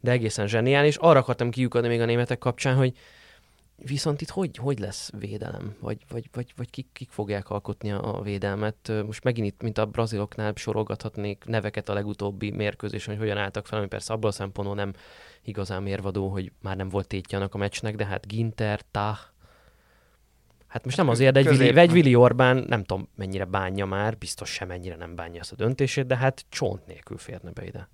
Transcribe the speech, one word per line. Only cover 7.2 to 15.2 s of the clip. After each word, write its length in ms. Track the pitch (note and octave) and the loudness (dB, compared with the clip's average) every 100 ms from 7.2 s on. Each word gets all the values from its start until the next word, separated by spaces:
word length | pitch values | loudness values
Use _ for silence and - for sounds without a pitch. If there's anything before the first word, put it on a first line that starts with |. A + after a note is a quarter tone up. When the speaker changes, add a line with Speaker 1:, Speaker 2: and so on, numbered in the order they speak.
| G#2 G2+ G2 | -4 -4 -4
Speaker 1:
alkotni 420 | G#2 - G2+ G#2 | -6 -6 -8 -4
a, 240 | G2+ A2 G#2 | -4 -4 -6
a 40 | |
védelmet? 680 | G#2 G2+ G2+ G#2+ G#2+ G#2+ - | -4 -4 -2 -2 -4 -6 -6
Ö, 140 | A2 | -4
most 220 | G#2+ A2 | -4 -4
megint 220 | B2+ A#2 G#2 | -2 -2 -4
itt, 160 | - | -4
mint 160 | A2+ G#2+ | -4 -2
a 80 | G#2+ | -2
braziloknál 680 | G#2+ A2+ G#2+ G#2 - G#2+ | 0 -2 -2 -4 -4 -4
sorolgathatnék 920 | G#2+ - G#2+ G#2+ G#2+ A2 - G2+ G2+ | -4 -4 -2 -2 -6 -8 -6 -6 -6
neveket 440 | - A2+ G#2 G#2 G2+ | -4 -2 -2 -6 -4
a 40 | |
legutóbbi 580 | G2+ G#2 G2+ G2+ G2 G#2 | -4 -4 -4 -4 -4 -6
mérkőzésen, 600 | G2 G#2 - G#2 G#2 - | -2 -4 -4 -8 -8 -8
hogy 80 | G#2 | -4
hogyan 200 | A2 G2+ | -2 -2
álltak 240 | G2 G#2 - | -4 -6 -6
fel, 120 | G#2+ | -4
ami 100 | G2+ | -4
persze 240 | G2+ - | -6 -6
abból 160 | A2 G#2+ | -2 -2
a 40 | |
szempontból 440 | - G2 G2 G2+ G2+ | -2 -8 -6 -4 -4
nem 160 | G2+ F#2+ - - | -4 -6 -16 -20